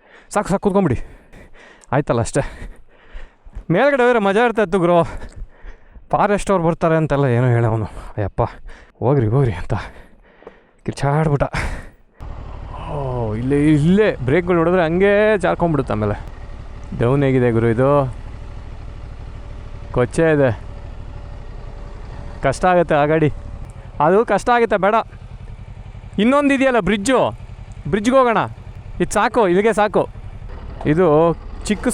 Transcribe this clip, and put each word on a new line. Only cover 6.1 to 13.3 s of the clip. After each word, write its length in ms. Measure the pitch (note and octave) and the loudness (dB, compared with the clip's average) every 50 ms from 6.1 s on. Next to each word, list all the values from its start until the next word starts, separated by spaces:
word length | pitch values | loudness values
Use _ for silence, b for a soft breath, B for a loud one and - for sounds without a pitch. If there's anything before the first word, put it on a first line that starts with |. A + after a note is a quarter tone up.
ಫಾರೆಸ್ಟ್ 400 | - C#3+ F3+ G3 G#3 F#3+ - - | 0 2 2 2 2 0 2 0
ಅವ್ರು 140 | G3 F3+ D#3+ | 0 2 2
ಬರ್ತಾರೆ 300 | E3+ E3 - F3 E3 D#3+ | 0 0 2 2 2 2
ಅಂತೆಲ್ಲ 300 | D#3+ D#3+ C#3 C#3+ C#3+ C#3+ | 2 2 2 2 2 2
ಏನೋ 220 | C3 A#2 A#2 B2+ B2+ | 2 2 2 4 2
ಹೇಳವನು. 380 | A#2+ A#2 A#2 A2+ A2 A2+ G#2 | 2 2 2 2 0 -2 -4
ಅಯ್ಯಪ್ಪ, 560 | - - - - - - A2 G2+ F#2 - - A#2 - - - B B B B B B B _ | -6 -8 -12 -14 -10 -8 -6 -6 -4 -2 -2 -4 -4 -4 -10 B B B B B B B _
ಹೋಗ್ರಿ, 280 | G#2 A#2+ D3 C#3 A2+ G#2 | 0 2 2 2 2 2
ಹೋಗ್ರಿ 260 | A2+ C#3+ C#3 A#2+ F2+ | 2 2 2 2 0
ಅಂತ 200 | E2+ - - - G2 B B B B B B B - B B B B B B B B B B B B _ | -4 -4 -4 -4 -6 B B B B B B B -20 B B B B B B B B B B B B _
ಕಿರ್ಚಾಡ್ಬಿಟ್ಟ. 580 | - - - C#3 C#3 C#3+ D#3 D#3+ D#3 C#3+ C3+ C#3+ - - B B B B B B B B B _ _ _ _ - - - - - - - - - - - - - - | -10 -6 -2 -2 0 2 2 2 2 0 0 0 -2 -2 B B B B B B B B B _ _ _ _ -16 -14 -14 -14 -14 -14 -14 -14 -14 -14 -12 -12 -10 -8
ಓ, 420 | - C#3+ C#3 C3 B2+ B2 A#2 G#2+ | -8 -6 -6 -4 -4 -4 -4 -4